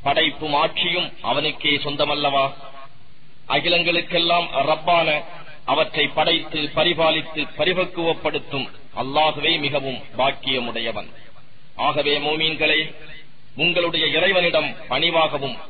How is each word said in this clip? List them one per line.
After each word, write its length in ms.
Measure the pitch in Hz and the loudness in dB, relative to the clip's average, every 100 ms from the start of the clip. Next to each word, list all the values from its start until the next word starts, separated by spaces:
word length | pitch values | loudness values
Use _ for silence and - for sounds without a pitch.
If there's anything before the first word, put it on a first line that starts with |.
படைப்பும் 500 | 139 151 160 - 151 | 2 2 2 0 0
ஆட்சியும் 600 | 143 160 - 180 170 156 - | 2 2 2 -2 0 -4 -6
அவனுக்கே 560 | 110 131 151 147 156 143 | -2 0 -2 -2 0 0
சொந்தமல்லவா? 760 | 143 143 147 147 143 139 135 - - - - - - - - - - | 0 0 0 2 2 4 2 -2 -12 -12 -12 -12 -10 -10 -10 -10 -2
அகிலங்களுக்கெல்லாம் 1000 | 139 160 170 170 170 170 170 170 170 170 | 0 2 2 2 0 0 0 2 2 2
ரப்பான, 720 | 131 139 156 175 170 160 151 - - - - - | 0 2 2 4 4 4 0 -4 -10 -12 -10 0
அவற்றை 420 | 143 156 156 147 | 2 2 2 0
படைத்து 640 | 151 156 170 - 160 147 156 | 2 2 2 0 -4 -2 2
பரிபாலித்து 720 | 160 160 160 160 - - 143 - | 2 4 4 4 0 -4 -6 0
பரிபக்குவப்படுத்தும் 1120 | 156 180 180 - 165 156 156 143 - 139 123 - - - | 2 2 0 0 0 0 0 -2 -4 -6 -6 -8 -10 -6
அல்லாஹுவே 640 | 127 143 156 147 147 165 | 0 4 4 2 0 2
மிகவும் 400 | 147 143 135 123 - 120 | 0 0 -2 -6 -8 0
பாக்கியமுடையவன். 920 | 135 135 139 131 117 113 113 104 - - - - - - - - | 0 0 -2 -2 -2 -2 -4 -4 -8 -10 -10 -12 -10 -10 -10 0
ஆகவே 440 | 131 147 143 143 | 0 2 2 2
மோமீன்களே, 760 | 147 156 160 156 156 156 156 - - - - - - - | 0 0 0 0 2 2 0 -6 -10 -10 -10 -10 -10 -2
உங்களுடைய 500 | 165 175 170 165 156 | 0 2 0 0 0
இறைவனிடம் 720 | 147 180 190 175 160 151 117 - | 2 4 4 4 2 0 -6 -4
பணிவாகவும் 680 | 127 170 165 156 147 139 117 - | -2 2 2 2 0 -4 -6 -10